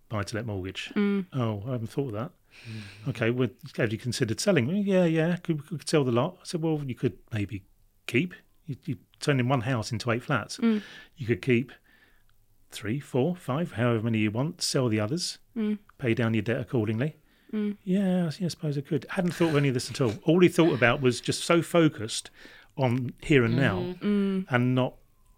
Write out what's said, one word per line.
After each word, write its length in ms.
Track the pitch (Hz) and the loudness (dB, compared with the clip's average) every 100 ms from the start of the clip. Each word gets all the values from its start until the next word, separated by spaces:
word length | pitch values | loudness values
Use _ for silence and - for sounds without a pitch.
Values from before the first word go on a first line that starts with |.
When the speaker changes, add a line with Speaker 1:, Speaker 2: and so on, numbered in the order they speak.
| - | -10
Speaker 1:
buy-to-let 360 | 110 98 107 117 | -6 -4 -6 -6
mortgage?" 460 | 101 92 - - | -6 -8 -10 -6
Speaker 2:
Mm. 320 | 208 202 202 185 | -2 0 -2 -4
Speaker 1:
"Oh, 300 | 139 113 104 120 | -4 -4 -4 -6
I 60 | |
haven't 140 | 123 113 | -8 -6
thought 200 | - 139 | -6 -6
of 40 | |
that." 180 | 104 123 _ _ - 113 | -6 -10 _ _ -20 -14
Speaker 3:
Mm. 400 | 110 101 107 139 | -14 -14 -10 -8
Speaker 1:
"Okay, 200 | 117 113 | 0 0
well, 180 | 123 127 - - - | 2 0 -2 -12 -2
have 160 | 117 | -2
you 60 | 107 | -2
considered 420 | 123 - 110 110 | -4 -2 -2 0
selling?" 260 | 202 170 120 | 2 2 2
"Well, 100 | 202 | 0
yeah, 280 | 202 185 | 2 2
yeah, 320 | 170 160 160 170 | 4 2 0 -2
could, 320 | - 151 - | -2 -6 -4
we 80 | 147 | -10
could 100 | - | 0
sell 160 | 160 | 0
the 80 | 127 | 2
lot." 240 | 117 165 - | 2 0 -4
I 40 | |
said, 160 | - 165 | -8 -4
"Well, 200 | 160 151 | -2 -2
you 100 | 139 | -4
could 220 | 113 123 - - | -2 -4 -4 -8
maybe 300 | 110 98 101 _ _ _ _ - | -6 -4 -8 _ _ _ _ -2
keep. 280 | 123 180 - _ _ - | -2 -2 -8 _ _ -14
You, 100 | 123 | -12
you're 140 | - 123 _ - | -10 -10 _ -6
turning 280 | - 135 120 | 0 2 2
one 140 | 135 | 0
house 300 | 117 123 110 | 0 -2 -4
into 180 | 107 120 | -6 -2
eight 120 | 117 | -4
flats. 340 | - 123 - - | -2 -4 -4 -2
Speaker 2:
Mm. 240 | 226 214 - - - - | 0 0 -4 -20 -20 -10
Speaker 1:
You 100 | 113 | -4
could 160 | 117 | -2
keep 280 | - 120 143 - _ _ _ _ _ _ _ _ - | 2 0 0 -12 _ _ _ _ _ _ _ _ -20
three, 280 | - 104 143 | -10 -6 -6
four, 340 | - 135 151 180 | -2 0 0 -2
five, 360 | - 127 - | -4 -2 -2
however 300 | - 123 117 | 0 2 2
many 160 | 117 110 | 2 2
you 120 | 107 | 2
want, 300 | 110 151 - | 0 -4 -4
sell 280 | - 143 123 | -2 0 2
the 120 | 107 | 0
others, 380 | 107 170 - - _ 226 | 0 -4 -6 -10 _ -4
Speaker 2:
Mm. 220 | 214 208 _ - | -2 -2 _ -6
Speaker 1:
pay 140 | 120 | -2
down 220 | 113 113 | 2 2
your 80 | 110 | 0
debt 180 | 101 131 | 0 -4
accordingly." 560 | 123 127 107 110 151 - _ _ - | -2 -2 0 -2 -2 -6 _ _ -8
Speaker 2:
Mm. 240 | 214 208 202 | -4 -4 -4
Speaker 1:
"Yeah, 440 | 190 190 190 180 170 | -2 0 2 0 -2
I, 60 | - | -2
yeah, 80 | 175 | -6
I 20 | |
suppose 280 | - 151 143 | -4 -4 -4
I 60 | |
could." 240 | - 147 - | -2 -4 -4
Hadn't 220 | - 175 | -2 -2
thought 180 | - 165 | 0 2
of 60 | 147 | 2
any 120 | 143 | 2
of 60 | |
this 160 | 123 - | 0 -4
at 100 | - | -2
all. 120 | 123 98 | -2 0
All 160 | - 175 | 2 6
he 80 | 175 | 6
thought 240 | - 165 | 6 4
about 260 | 117 120 131 | 4 2 4
was 200 | 127 117 | 2 0
just 240 | - - | -4 -4
so 180 | - 170 | 2 2
focused 680 | - 175 156 - 107 - - - - - - - | 4 4 4 2 -8 -8 -10 -20 -20 -20 -14 -2
on 360 | 131 127 117 - | 0 2 -2 -6
here 200 | - 143 | 4 6
and 120 | 113 120 | 6 4
now 220 | 127 92 | 2 2
Speaker 3:
Mm-hmm. 260 | - - 208 202 196 190 | -4 -2 0 0 0 -2
Speaker 2:
Mm. 60 | 190 | 0
Speaker 1:
and 240 | 123 123 | 2 4
not 200 | 127 127 - _ _ _ | 2 0 -6 _ _ _